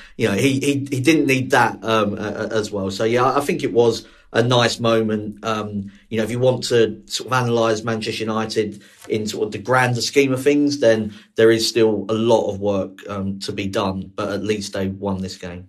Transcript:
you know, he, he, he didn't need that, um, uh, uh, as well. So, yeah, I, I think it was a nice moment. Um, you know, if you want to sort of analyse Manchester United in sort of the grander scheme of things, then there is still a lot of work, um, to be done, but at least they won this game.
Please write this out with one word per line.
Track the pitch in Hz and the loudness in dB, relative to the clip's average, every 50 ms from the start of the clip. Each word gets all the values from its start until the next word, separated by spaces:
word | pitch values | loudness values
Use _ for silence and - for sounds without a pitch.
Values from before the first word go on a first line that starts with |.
| - - - | -20 -20 -8
you | - 123 107 | -2 0 0
know, | 98 | 2
he, | 98 113 135 135 135 | 2 2 2 2 2
he, | 143 143 143 135 - - | 0 0 0 0 -2 -4
he | 135 127 | -4 0
didn't | 123 160 160 151 143 | 2 2 4 4 4
need | 135 135 131 127 - | 2 2 0 0 2
that, | - 127 120 110 - - - | 2 2 2 2 0 -4 -2
um, | 110 113 110 107 101 104 | 0 2 2 2 0 -2
uh, | - 101 | -4 -6
uh, | 104 - - 110 101 113 | -6 -6 -6 -6 -2 -2
as | 110 104 - | -2 -2 -2
well. | 107 101 95 98 | -4 -4 -4 -4
So, | 98 - 117 | -4 -2 -2
yeah, | 113 117 123 123 | 0 2 2 2
I, | 135 127 139 | 2 2 0
I | |
think | 143 - 185 151 131 | 0 0 -2 -2 -2
it | 123 - | 0 2
was | 113 117 117 110 110 - - - _ _ _ - | 4 4 4 4 0 -6 -14 -20 _ _ _ 0
a | 113 113 | 0 2
nice | 120 127 123 117 113 - - | 4 4 4 4 2 0 0
moment. | 120 113 113 113 110 107 110 107 104 104 104 - - | 0 2 2 2 2 0 -2 -2 -4 -6 -12 -8 -6
Um, | 113 110 107 104 104 104 101 98 - - - _ _ | -4 -4 -4 -4 -6 -6 -6 -8 -8 -12 -20 _ _
you | - 110 | -4 -2
know, | 110 | -2
if | 104 | -2
you | 117 120 | -2 2
want | 123 131 131 123 - | 2 2 2 2 -2
to | - 123 120 113 107 104 - - | 0 4 4 4 4 2 -6 -12
sort | - - - - 110 123 | -10 -10 -8 -6 -2 0
of | |
analyse | 127 120 120 117 117 113 113 110 107 110 | 0 0 2 2 2 2 2 2 0 -2
Manchester | 117 113 110 110 117 110 - 113 | -4 -4 -4 -4 -6 -6 -6 -4
United | 110 110 110 110 110 - 113 107 98 98 - - - - _ - - | -4 -2 -4 -4 -2 -2 -2 -2 -2 -4 -12 -18 -20 -20 _ -8 -6
in | - 110 107 | -4 -4 -4
sort | 104 - - - | -4 -4 -4 -4
of | - - | -4 -4
the | 101 | -10
grander | 101 117 127 127 127 123 120 117 113 | -4 0 2 2 2 2 0 -2 -4
scheme | - - 143 139 135 131 | 0 2 2 2 4 2
of | 127 - | 0 2
things, | 147 143 147 147 143 139 - | 2 4 4 2 2 0 2
then | - 117 113 110 107 107 - - - _ _ | 4 4 4 4 2 -4 -8 -12 -20 _ _
there | - 113 113 | 4 6 6
is | 113 113 110 | 6 4 2
still | - - 117 110 110 107 98 98 98 | 0 2 2 4 4 2 0 -2 -4
a | 110 | -2
lot | 110 110 117 117 110 - 98 101 | 0 2 4 4 4 2 0 -4
of | 95 | -2
work, | 101 101 101 98 92 95 95 - - - | -2 0 0 0 -2 -4 -8 -16 -14 -10
um, | 101 101 98 95 98 98 | -8 -6 -6 -6 -6 -8
to | - - 98 | -8 -10 -8
be | 101 101 | -6 -6
done, | 101 98 113 104 95 92 95 90 85 - | -4 -2 -2 -2 -2 -2 -6 -8 -10 -8
but | - 107 98 | -8 -6 -6
at | 101 98 98 | -4 -6 -2
least | 107 107 104 98 - - | -2 -4 -4 -4 -8 -6
they | 101 95 | -4 -4
won | 95 95 98 - 98 98 92 95 | -4 -4 -4 -4 -4 -4 -4 -6
this | 92 - | -8 -10
game. | - - 90 87 90 92 | -12 -14 -14 -14 -14 -14